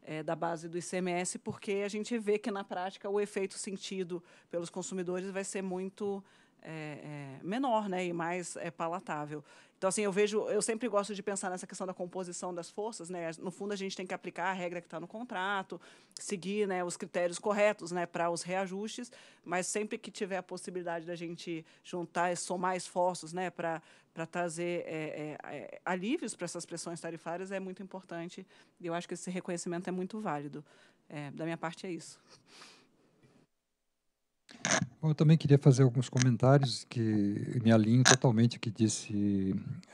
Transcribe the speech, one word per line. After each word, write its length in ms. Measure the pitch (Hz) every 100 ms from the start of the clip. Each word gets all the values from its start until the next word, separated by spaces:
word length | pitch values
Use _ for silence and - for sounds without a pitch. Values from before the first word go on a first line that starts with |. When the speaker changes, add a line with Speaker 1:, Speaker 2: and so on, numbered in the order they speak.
Speaker 1:
é, 220 | - 156
da 140 | 156 160
base 320 | 165 160 170
do 100 | 175
I 40 |
C 160 | - 180
M 120 | 185
S, 300 | 175 180 -
porque 420 | - - - 196
a 40 | 202
gente 280 | 214 214 233
vê 220 | 208 208
que, 140 | 226
na 100 | 196
prática, 480 | 202 180 185 - 202
o 100 | 202
efeito 380 | 202 202 190 -
sentido 640 | 208 - - 190 175 175 - - -
pelos 220 | 170 170
consumidores 580 | 185 180 185 175 180 196
vai 100 | 190
ser 200 | 190 202
muito, 600 | 190 180 190 - 202 196 - - _ _
é, 80 | -
é, 680 | 160 151 143 151 147 139 131
menor, 460 | 165 233 269 220 208
né, 180 | 180 180
e 60 |
mais, 420 | 170 165 180 170
é, 160 | - 170
palatável. 720 | - 165 180 185 151 147 151 - - - -
Então, 120 | 190
assim, 140 | 202
eu 100 | 208
vejo, 300 | 185 208 208
eu 200 | 120 208
sempre 260 | 240 220 240
gosto 240 | 202 202
de 80 | 196
pensar 260 | 202 196 196
nessa 160 | 185 190
questão 180 | 196
da 80 | 185
composição 640 | 180 180 185 180 175 180
das 160 | 175 165
forças, 400 | - 214 220 170
né? 220 | 175 165 165
No 100 | 190
fundo, 220 | - 202
a 40 | 202
gente 200 | 196 196
tem 100 | 190
que 80 |
aplicar 360 | 185 - - 180
a 20 |
regra 280 | 190 175 175
que 80 | 175
tá 120 | 160
no 80 | 175
contrato, 720 | 220 247 190 190 196 185 180 - - _
seguir, 540 | - - 196 180 208 196
né, 160 | 180
os 120 | 175 -
critérios 400 | 185 180 175 175
corretos, 540 | 214 208 208 208 170
né, 160 | 180 175
pra 240 | 175 170
os 140 | 165
reajustes, 640 | 170 185 190 190 220 247 240 - - -
mas 220 | - 175 180
sempre 320 | 208 214 226
que 100 | 214
tiver 280 | - 190 185
a 60 |
possibilidade 640 | 185 185 - 180 170 170
da 120 | 160 170
gente 500 | 170 170 180 160 160 -
juntar 480 | - 180 165 175 180
e 60 | 175
somar 400 | - 185 180 185
esforços, 560 | - 185 180 175 160
né, 180 | 180 180
pra, 320 | - 165 160 - - _
pra 100 | 170
trazer, 600 | 165 175 175 160 175 175 -
é, 500 | 156 156 - 151 139
é, 100 | -
é, 280 | 139 - -
alívios 520 | 165 185 208 339 247 -
pra 80 |
essas 200 | 175 175
pressões 360 | - 170 170 170
tarifárias, 500 | 165 165 165 175 190
é 80 | 196
muito 240 | 190 185
importante. 640 | 190 185 180 170 175 - 190 - - -
E 80 | 170
eu 80 |
acho 140 | 170 -
que 60 |
esse 180 | 175 185
reconhecimento 560 | 180 190 175 185 175 185
é 20 |
muito 300 | 180 185 214
válido. 440 | 202 147 143 147 147 - - _ -
É, 240 | 147 143
da 100 | -
minha 160 | 160 165
parte, 300 | 165 165 190
é 20 |
isso. 300 | 170 - - _ - _ - - - _ _ _ _ _ _ _ _ _ _ _ _ _ _ _ _ - - - 151 - -
Speaker 2:
Bom, 80 | 156
eu 60 |
também 220 | 147 156 160
queria 220 | 139 139
fazer 240 | 147 123
alguns 260 | 131 127 120
comentários 760 | 127 127 113 127 139 127 113
que 760 | - 120 110 107 101 107 120 123
me 80 | 113
alinham 320 | 113 107 123
totalmente 520 | 123 - 131 110 117 -
ao 40 |
que 100 | 117
disse, 840 | 95 107 - - 104 101 98 95 95 - - -